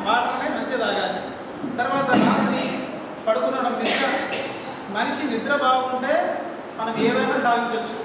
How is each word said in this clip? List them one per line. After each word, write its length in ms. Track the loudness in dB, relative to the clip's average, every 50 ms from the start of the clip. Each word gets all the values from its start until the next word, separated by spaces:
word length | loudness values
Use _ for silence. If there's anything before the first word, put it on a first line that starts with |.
| 0 2
వాటర్ 280 | 2 2 2 0 -2
అనేది 180 | -2 -2 -2 -2 -2
మంచిగా 220 | -2 -2 -2 0 0
తాగాలి. 340 | 0 0 0 0 -2 -2 -4 -6 -8 -10 -10 -12 -12 -10 -8 -6 -4 -2 -2
తర్వాత 320 | 0 0 0 0 2 4 4 6 6 6
రాత్రి 340 | 4 4 2 2 2 0 -2 -2 -4 -4 -6 -6 -8 -10 -10 -10 -12 -4 0 0
పడుకునడం 480 | 2 2 2 2 0 0 0 0 0 0 0
నిద్ర, 220 | 0 2 2 2 0 0 0 -2 -2 -4 -4 -4 -6 -6 -8 -8 -10 -10 -10 -10 -6 -4 -2
మనిషి 260 | -2 -2 -2 -2 -2
నిద్ర 320 | -2 -2 -2 0 0 2
బాగుంటే 580 | 2 4 4 4 4 2 0 -2 0 0 2 2 2 2 0 -2 -4 -4 -6 -8 -10 -10 -10 -8 -4
మనం 140 | -4 -2 0 2 2 4
ఏదైనా 300 | 4 4 2 2 2 2 4
సాధించవచ్చు. 500 | 4 4 4 2 0 -2 -2 -4 -4 -6 -6